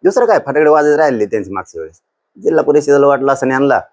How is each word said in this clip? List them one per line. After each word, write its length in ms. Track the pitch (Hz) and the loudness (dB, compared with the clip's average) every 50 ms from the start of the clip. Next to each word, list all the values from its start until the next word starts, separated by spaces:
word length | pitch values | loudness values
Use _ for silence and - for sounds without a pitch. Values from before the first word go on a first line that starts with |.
| - | -2
दुसरं 220 | 175 196 - 247 | 0 0 0 2
काय 120 | 226 214 156 | 2 2 0
फटाकडे 320 | - - 131 147 156 151 | 0 -2 -2 0 2 4
वाजायचे 260 | 151 156 147 147 151 | 4 2 2 2 2
राहिले 300 | 147 156 147 131 113 107 | 2 2 0 0 -2 -4
त्यांचे 240 | 101 113 110 98 95 | -2 -4 -6 -6 -6
मागच्या 300 | 98 95 92 - - - | -10 -12 -12 -12 -14 -14
वेळेस. 200 | 80 80 80 _ _ _ _ _ _ _ _ - 95 | -14 -14 -16 _ _ _ _ _ _ _ _ -6 -4
जिल्हा 220 | - 165 156 143 | -2 0 0 0
परिषदेला 420 | 131 143 151 143 143 143 143 143 | 0 -2 -2 0 2 2 2 4
वाटलं 260 | 143 139 131 131 139 139 | 2 2 0 0 -2 -2
असं 160 | 135 - 131 | 0 -2 -2
यांना 320 | 131 131 139 143 131 101 - _ | -2 0 0 0 0 -2 -2 _